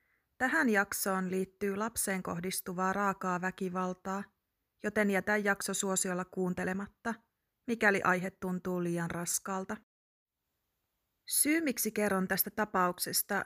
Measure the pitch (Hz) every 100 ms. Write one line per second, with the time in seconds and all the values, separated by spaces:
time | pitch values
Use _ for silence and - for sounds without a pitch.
0 | _ _ _ - 254 311 269 208 202 -
1 | 202 190 185 190 185 - 202 196 220 -
2 | - 190 - 175 185 - - 180 185 196
3 | 202 190 185 180 185 - 190 185 185 185
4 | 190 196 202 _ _ _ _ _ 208 214
5 | 208 190 190 208 208 196 - 190 196 185
6 | 190 180 180 - 180 180 180 190 202 _
7 | 233 220 _ _ _ _ - 233 214 196
8 | - 185 185 - 185 180 185 180 175 170
9 | 170 170 175 - - 190 190 220 _ _
10 | _ _ _ _ _ _ _ _ _ _
11 | _ _ - - 285 320 311 226 220 214
12 | 208 190 185 190 - - 214 190 180 175
13 | 170 - - 196